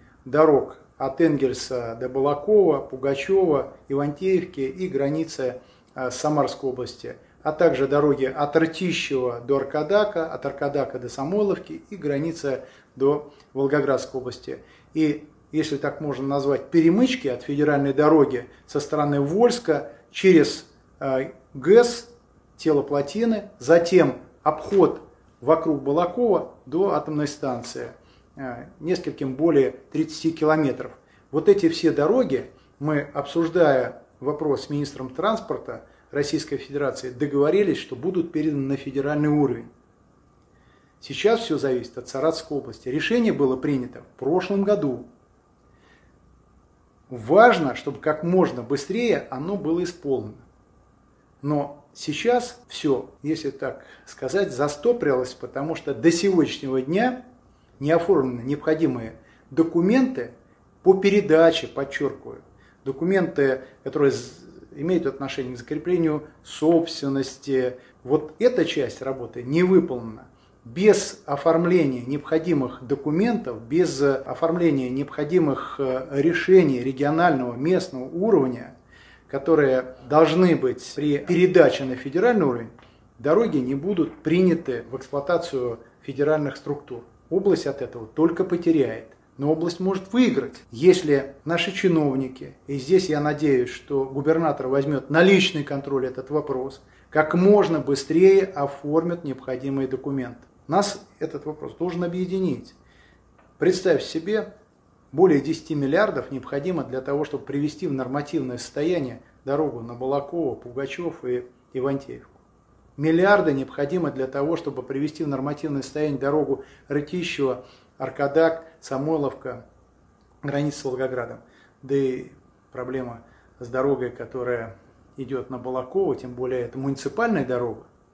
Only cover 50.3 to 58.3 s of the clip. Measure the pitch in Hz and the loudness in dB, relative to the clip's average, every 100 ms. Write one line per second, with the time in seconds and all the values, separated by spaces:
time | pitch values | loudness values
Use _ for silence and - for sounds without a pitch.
50.3 | - - _ _ _ _ _ _ _ _ | -14 -20 _ _ _ _ _ _ _ _
51.3 | _ 143 147 143 - _ - - 147 226 | _ -4 -4 -4 -10 _ -14 -10 -4 0
52.3 | 247 240 - _ - 151 127 - - 143 | 0 -2 -12 _ -6 -2 -2 -4 -12 -6
53.3 | 156 139 - 135 - - - - - 131 | -6 -6 -8 -10 -10 -16 -20 -20 -10 -4
54.3 | 185 196 127 143 - 233 240 151 127 127 | -2 -2 -2 -4 -2 0 0 2 0 -2
55.3 | - 123 135 151 156 - 131 147 170 202 | -8 -12 -8 -8 -8 -6 2 2 4 2
56.3 | 185 139 - 139 131 131 180 247 247 - | 4 2 0 -4 -4 0 0 0 -2 -12
57.3 | _ _ _ _ _ 139 165 170 175 131 | _ _ _ _ _ 0 0 4 2 2